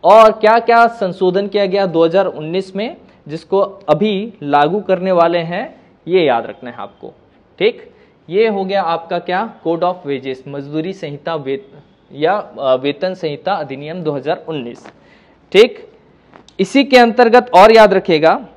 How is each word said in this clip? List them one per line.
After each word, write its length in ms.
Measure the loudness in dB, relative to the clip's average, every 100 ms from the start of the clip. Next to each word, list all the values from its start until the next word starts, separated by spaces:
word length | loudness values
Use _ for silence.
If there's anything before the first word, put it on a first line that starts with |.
और 280 | 6 6 6
क्या 260 | 4 2 2
क्या 280 | 2 2 2
संशोधन 640 | 0 -8 -2 -2 -2 -4
किया 180 | -2 -2
गया 200 | -2 -2
दो 180 | 0
हज़ार 220 | 2 2 -2
उन्नीस 500 | -6 -6 -6 -6 -8
में, 200 | -10 -12 _ _ -14
जिसको 320 | -14 -4 -2
अभी 720 | -2 -6 -2 0 0 -2 -8 -12
लागू 380 | -2 0 2 -2
करने 320 | -2 -2 0
वाले 260 | 2 2 0
हैं, 420 | -4 -8 -10 -16 _ _ -2
ये 160 | 0
याद 220 | 2 0 -4
रखना 240 | -14 -16
है 60 | -16
आपको, 380 | -18 _ -20 _ _ _ _ _
ठीक। 380 | -4 -4 -20 _ _ _ -6
ये 180 | 0 0
हो 160 | -2
गया 180 | -4 -4
आपका 360 | -2 -6 -6 -8
क्या, 440 | -4 -6 -6 -8 -6
Code 160 | -2
of 120 | -2 -4 -8
Wages, 420 | -8 -8 -12 -12
मजदूरी 440 | -14 -8 -8 -8
संहिता 420 | -10 -14 -12 -8
वे-, 420 | -8 -6 -8 -10 -20 _ _ _
या, 200 | -4 -2
अ, 400 | -2 -6 -6 -2
वेतन 400 | 0 -2 -4 -6
संहिता 380 | -6 -8 -8 -6
अधिनियम 500 | -6 -8 -12 -12 -8
दो 100 | -6
हज़ार 320 | -6 -6 -6 -6
उन्नीस, 440 | -10 -10 -16 -20 _ _ _ _ _ _
ठीक। 360 | 4 4 2 -20 _ _ _ _ -20 _ -8
इसी 240 | -2 0
के 120 | 2 4
अंतर्गत 540 | 4 4 4 4 4
और 180 | 6 8
याद 220 | 8 6
रखिएगा 520 | 4 0 2 2 0 -4